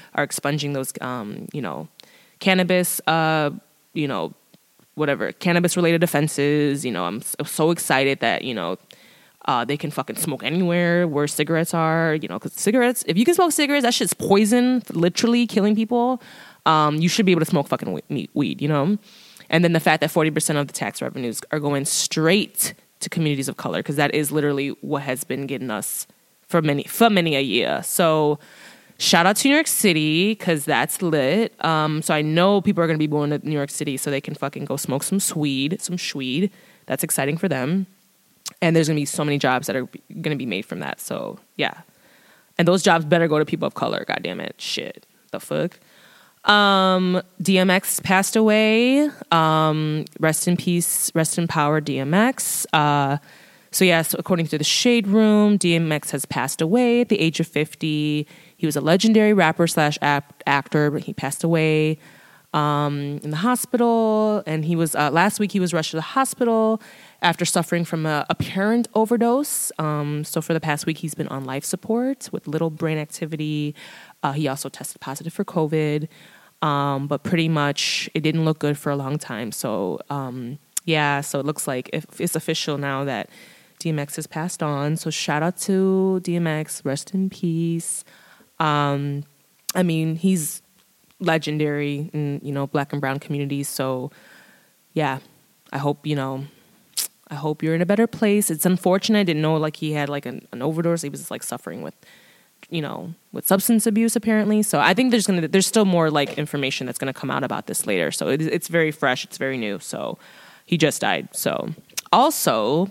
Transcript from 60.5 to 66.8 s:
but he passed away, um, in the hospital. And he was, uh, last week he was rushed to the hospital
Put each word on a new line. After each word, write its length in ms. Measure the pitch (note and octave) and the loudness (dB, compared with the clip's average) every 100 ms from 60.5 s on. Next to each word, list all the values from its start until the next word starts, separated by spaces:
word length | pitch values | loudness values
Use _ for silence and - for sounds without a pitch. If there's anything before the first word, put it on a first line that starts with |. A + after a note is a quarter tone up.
| C#3 - D3+ D3 | 0 2 0 0
but 120 | C#3+ | 0
he 100 | - | -6
passed 320 | - C3+ - | -6 -6 -2
away, 540 | E3 E3 D#3 D#3 D#3 D#3 - - - - _ | 0 2 2 2 2 -2 -8 -20 -20 -20 _
um, 640 | D3+ D3 D3 D3 C#3+ C#3+ D3 | 0 0 2 0 -2 -4 -6
in 80 | D3+ | -6
the 60 | D#3 | -2
hospital. 1040 | A3 B3 - A#3 A#3+ A3+ A3 G#3+ G#3+ G#3 - | 0 -2 -2 0 2 2 2 2 2 0 -2
And 180 | D#3+ | -2
he 100 | D#3 | 0
was, 200 | E3+ E3 | 0 0
uh, 160 | D3 D3 | 0 2
last 280 | D#3 G3+ G#3 | 4 4 2
week 140 | G#3 | 0
he 80 | G3+ | 0
was 140 | F3+ | 0
rushed 160 | E3+ D3+ | 0 -2
to 60 | D#3+ | -6
the 60 | |
hospital 800 | D#3 C4+ C4+ - A#3+ A3+ A3 A3 | -4 -2 -2 -2 0 2 2 0